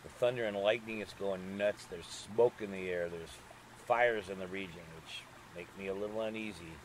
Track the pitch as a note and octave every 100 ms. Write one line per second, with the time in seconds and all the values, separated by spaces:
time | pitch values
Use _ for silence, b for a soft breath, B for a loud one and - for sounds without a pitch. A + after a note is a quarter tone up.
0 | D#2+ - B2 B2 A2 G2+ G2+ A#2 A2 A2
1 | G2 - G2 F#2+ F#2 G2 G#2 G2+ - F2
2 | E2+ - - G#2 A#2+ - G#2+ F#2+ F#2 F2+
3 | E2+ E2+ D#2+ - - - - - - A#2
4 | B2 A2 F#2+ F#2+ F#2 G2 F#2+ E2 E2 E2
5 | D#2 - - - - E2+ F2 F#2 F#2+ G2
6 | G#2 G#2+ A2 A2 A2 F2+ E2+ D#2+